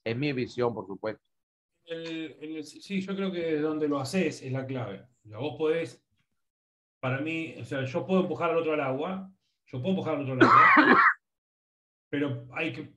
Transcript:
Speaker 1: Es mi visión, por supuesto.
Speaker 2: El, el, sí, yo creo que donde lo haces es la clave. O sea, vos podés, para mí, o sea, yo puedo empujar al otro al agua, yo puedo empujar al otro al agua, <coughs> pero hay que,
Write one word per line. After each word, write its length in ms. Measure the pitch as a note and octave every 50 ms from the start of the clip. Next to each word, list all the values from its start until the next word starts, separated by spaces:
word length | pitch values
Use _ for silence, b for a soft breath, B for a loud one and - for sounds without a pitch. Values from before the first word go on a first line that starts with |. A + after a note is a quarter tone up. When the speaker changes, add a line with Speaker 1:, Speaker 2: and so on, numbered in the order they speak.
| -
Speaker 1:
Es 120 | A2+ A2+
mi 180 | B2 D3 D3 C3
visión, 400 | B2+ A#2+ G#2+ - A#2+ A#2+ A#2+ G#2
por 120 | G#2+ G2
supuesto. 360 | F#2+ G2 F2+ G2 A2 G#2+ - _ _ _ _ _ _ _ _ _ _ _ _ _
Speaker 2:
El, 500 | E3+ E3 E3 E3 E3 E3 D#3+ D#3+ C#3+ - -
el, 220 | D#3 D#3 D#3 D#3 D3
sí, 380 | - - - - - G3 F#3
yo 140 | F#3 G3 G3
creo 160 | F#3+ G3 F#3
que 280 | E3+ F3 E3 D#3+ D#3 D3
donde 280 | D3+ D#3 D3+ D3+ D3+
lo 120 | D3 C#3+ C#3
haces 420 | B2+ - F#3+ F#3 E3 D3 - -
es 100 | - B2+
la 140 | B2+ C3 B2+
clave. 400 | C3 C3+ B2 G#2+ G2+ F#2+ F#2+ - _ _ _ _
O 40 | G#2+
sea, 80 | G#2
vos 180 | A2 C#3 D3+ -
podés, 480 | D3+ D#3 D#3 E3 E3 E3 B2+ - _ _ _ _ _ _ _ _ _ _ _ _ _ _ _ _ _ _ _ _ _
para 220 | C3 C3 C3 C#3
mí, 340 | D3+ D#3+ E3 D#3+ D#3+ - - -
o 60 | A#2
sea, 180 | - C#3+ C3 B2+
yo 200 | - - E3+ F3
puedo 160 | F#3 F#3+ F#3
empujar 300 | - D#3 D3+ B2+ E3+ E3
al 60 | E3
otro 160 | E3 D#3+ D#3 D3+
al 80 | D3
agua, 500 | C#3 C3 C3 C#3+ D#3+ F#3 F#3+ F#3+ F#3+ - _ _ _ _ _ _ _
yo 120 | _ C#3 B2+
puedo 120 | B2 F#3+
empujar 240 | F#3+ - - D#3 D#3
al 60 | C#3+ C#3
otro 100 | - -
al 80 | - -
agua, 320 | - - - - - -
<coughs> 1300 | D4+ C4+ - - F4 - - - - _ _ _ _ _ _ _ _ _ _ _ _ _ _ _ _ _ -
pero 380 | D3 C#3+ D3 C#3 B2 B2 - - -
hay 200 | D#3 E3 D3+ -
que, 200 | D#3 - - _